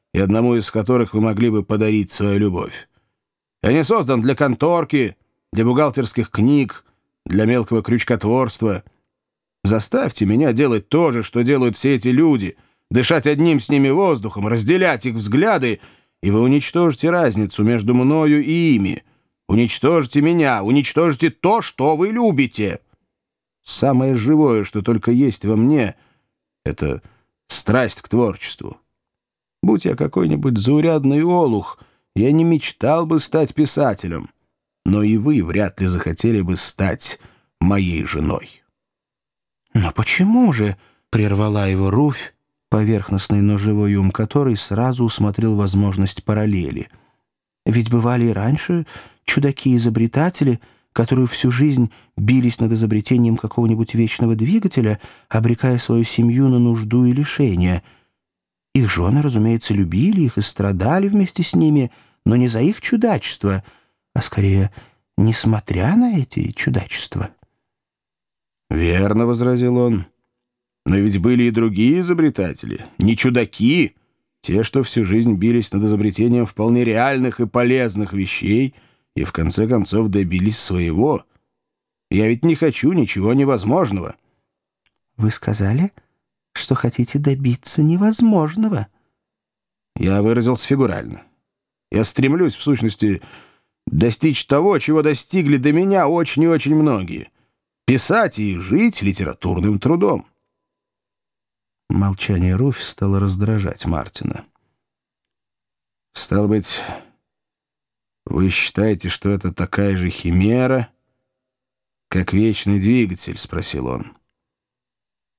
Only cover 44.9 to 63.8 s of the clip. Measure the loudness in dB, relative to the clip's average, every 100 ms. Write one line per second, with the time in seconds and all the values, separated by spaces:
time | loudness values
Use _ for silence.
44.9 | 0 -2 0 -2 0 0 0 0 2 0
45.9 | 0 -2 -2 -2 0 0 0 -2 -6 -12
46.9 | _ _ _ _ _ _ _ -2 0 2
47.9 | 0 2 2 0 0 0 -2 -2 -4 -4
48.9 | -14 -20 _ -4 0 0 0 0 2 2
49.9 | 0 0 0 -2 0 0 0 -6 _ _
50.9 | -4 0 2 0 0 -2 2 2 2 0
51.9 | -4 _ -4 2 2 2 0 -2 0 0
52.9 | 0 2 2 2 0 -2 0 0 2 0
53.9 | 0 0 0 -2 0 0 0 0 0 0
54.9 | -2 -8 -20 _ -2 0 0 0 0 0
55.9 | 0 0 2 2 4 2 4 2 0 0
56.9 | 2 2 2 -2 0 0 2 0 0 -6
57.9 | _ _ _ _ _ _ _ _ 0 0
58.9 | 0 0 2 0 0 0 0 0 0 0
59.9 | 0 2 2 0 0 -4 -2 -2 0 0
60.9 | 0 0 0 0 -2 -2 2 4 2 0
61.9 | -6 _ _ 0 2 2 2 0 -2 -2
62.9 | 0 0 0 -4 -4 -2 -2 -6 _